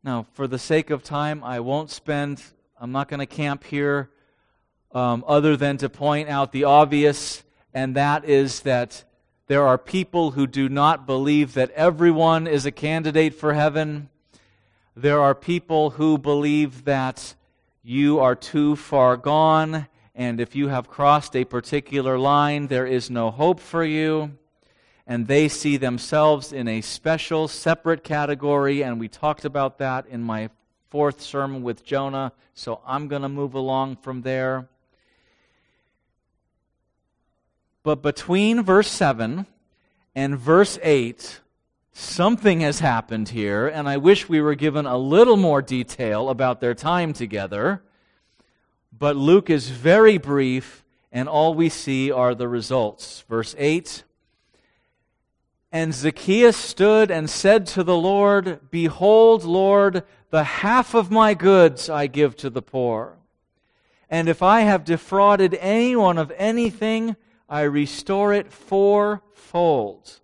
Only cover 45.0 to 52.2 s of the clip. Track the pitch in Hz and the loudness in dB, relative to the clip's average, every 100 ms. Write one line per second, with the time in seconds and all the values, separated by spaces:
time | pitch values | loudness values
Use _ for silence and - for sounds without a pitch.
45 | 131 170 240 208 180 143 135 131 120 - | 2 6 6 6 4 0 -2 -6 -8 -6
46 | 117 107 131 127 131 120 120 120 156 180 | -4 -2 -2 -2 -2 0 -4 -4 -2 -2
47 | 165 143 117 104 95 101 139 196 _ _ | -2 -6 -8 -8 -8 -4 -4 -4 _ _
48 | _ _ _ _ _ _ _ _ _ 113 | _ _ _ _ _ _ _ _ _ -4
49 | 143 143 143 190 190 151 123 123 143 202 | -2 0 4 4 4 -2 -2 -2 4 8
50 | 220 196 135 139 131 131 - - _ _ | 8 6 0 -2 0 -2 -8 -20 _ _
51 | _ 123 135 151 160 160 165 - - 131 | _ -8 -2 2 2 2 0 -2 -4 -2
52 | 135 127 | -2 0